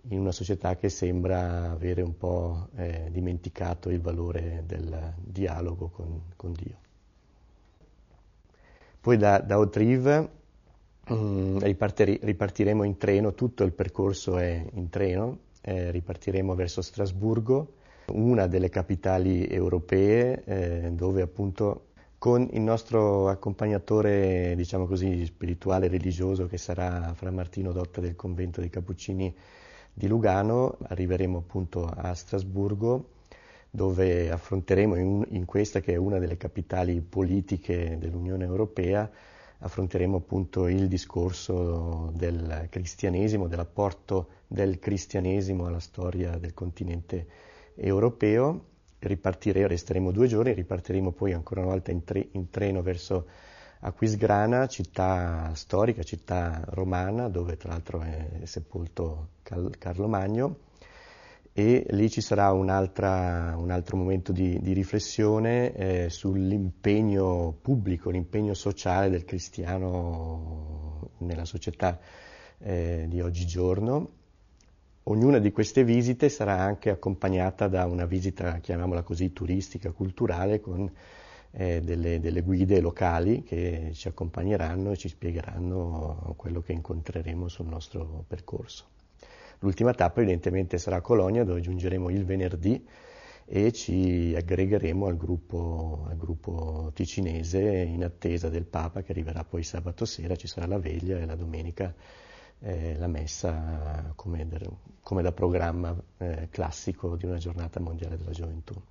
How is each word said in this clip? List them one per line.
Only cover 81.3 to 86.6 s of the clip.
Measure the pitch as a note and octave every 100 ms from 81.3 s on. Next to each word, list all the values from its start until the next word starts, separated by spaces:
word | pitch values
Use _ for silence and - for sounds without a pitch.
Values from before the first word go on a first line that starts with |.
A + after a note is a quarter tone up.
| - -
eh, | - F#2 E2+
delle, | E2 E2+ E2+ E2
delle | E2 E2+
guide | F2 F#2 F#2 G2
locali | E2+ - F2+ E2 F#2 A#2+
che | A#2 E2+ F2 E2 D#2+
ci | D#2 F2+
accompagneranno | - E2+ E2+ F#2 G#2 D#2+ F2 G2
e | F#2+
ci | F#2+
spiegheranno | - F2 E2+ - F2+ F2+ F#2 E2+ D#2+ D#2 D#2+ D#2+ D2+
quello | E2+
che | E2+